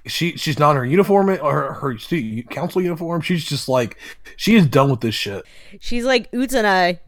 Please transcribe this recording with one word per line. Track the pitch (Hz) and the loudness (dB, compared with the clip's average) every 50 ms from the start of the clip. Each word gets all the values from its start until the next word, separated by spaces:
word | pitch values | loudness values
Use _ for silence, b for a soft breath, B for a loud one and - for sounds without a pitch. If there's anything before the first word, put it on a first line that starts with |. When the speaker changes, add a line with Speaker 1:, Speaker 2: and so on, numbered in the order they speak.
| - | -10
Speaker 1:
she, | - - - 160 175 151 | -10 -6 -4 -4 -4 -4
she's | - - 160 139 127 | -4 -4 -4 0 2
not | 147 147 147 | 4 4 4
in | |
her | 139 123 | 2 2
uniform, | 123 151 190 196 202 196 202 196 196 | 2 2 2 4 4 4 4 4 2
or | 190 170 156 143 139 | 0 0 0 0 0
her, | 147 143 135 127 | 0 -2 -4 -6
her | - 147 139 120 113 | -6 -6 -6 -6 -6
student | - - - 131 113 110 110 117 120 - | -6 -4 -4 -4 -4 -4 -6 -8 -8 -10
council | - 139 160 175 - 190 185 | -8 -8 -6 -4 -2 -2 -2
uniform. | 175 170 156 175 165 170 170 160 | -2 -4 -4 -6 -4 -4 -4 -2
She's | - 180 165 - | -2 -2 -2 -2
just | - 147 127 - | -4 -6 -6 -2
like, | - 127 127 120 101 - B B B B B B B B | 0 0 0 0 -2 -6 B B B B B B B B
she | - - 190 226 | -4 2 4 6
is | 226 170 | 6 6
done | 127 - 139 135 139 | 6 6 4 4 4
with | 135 110 | 2 0
this | - 113 104 | -2 -4 -4
shit. | - - 104 98 95 - B B B B B B 196 | -4 -6 -6 -8 -10 -12 B B B B B B -10
Speaker 2:
She's | - - 240 240 233 | -6 -4 -2 -2 0
like, | 262 262 240 208 - - | 0 0 0 0 -2 -4
"Utena, | 240 262 247 254 247 214 208 190 185 180 175 180 - - | -4 -4 -2 0 0 2 2 4 4 2 2 0 -4 -8